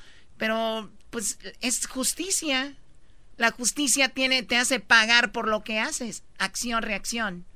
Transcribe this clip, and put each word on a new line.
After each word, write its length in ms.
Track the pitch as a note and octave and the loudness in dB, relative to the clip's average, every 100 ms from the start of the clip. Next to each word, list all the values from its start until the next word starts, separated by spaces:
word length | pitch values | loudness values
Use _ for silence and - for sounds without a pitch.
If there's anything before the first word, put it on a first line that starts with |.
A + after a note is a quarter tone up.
| - - - - | -20 -20 -16 -4
pero, 520 | A3 A3+ A3+ A3 G3+ - - | -2 0 -2 -4 -8 -14 -12
pues, 280 | A#3 G#3 - F#3+ - | -6 -6 -6 -10 -6
es 260 | A#3+ A#3+ - | -2 -2 -2
justicia. 880 | B3+ A#3 - F4+ F#4 D#4+ C4 C#4 C#4 - - - - - - | -2 -2 -2 -2 -2 0 -2 -2 -8 -20 -20 -20 -20 -16 0
La 140 | A#3 | 0
justicia 560 | A3+ B3 - C#4+ C#4 C4 | 2 -2 0 2 4 2
tiene, 340 | C4 B3+ C4 | 2 2 2
te 140 | G3+ A#3+ | 2 2
hace 240 | B3 B3+ | 2 2
pagar 500 | - A#3 A3 A#3+ A#3+ | 6 8 8 6 6
por 140 | A#3 G#3+ | 0 0
lo 140 | G#3+ | 0
que 160 | A3 A3 | 0 -2
haces, 440 | B3+ D4 A#3 - - - | -2 -4 -6 -10 -12 -6
acción, 440 | F#3+ - A#3+ A#3 | -6 -4 -2 -2
reacción. 640 | G#3+ G3 - A#3 G#3+ F3 - | -2 -4 -4 -4 -4 -6 -12